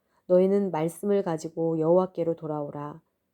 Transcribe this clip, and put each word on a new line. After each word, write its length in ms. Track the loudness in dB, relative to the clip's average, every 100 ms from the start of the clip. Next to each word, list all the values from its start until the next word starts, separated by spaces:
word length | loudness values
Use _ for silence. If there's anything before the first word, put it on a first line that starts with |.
| _ _ 2
너희는 460 | 4 4 2 0
말씀을 500 | -2 -4 -4 -2 0
가지고 560 | 0 -4 -6 -4 -2 0
여호와께로 560 | 4 4 2 -2 -4
돌아오라. 680 | -4 -6 -8 -8 -10 -12 -14 _ _ _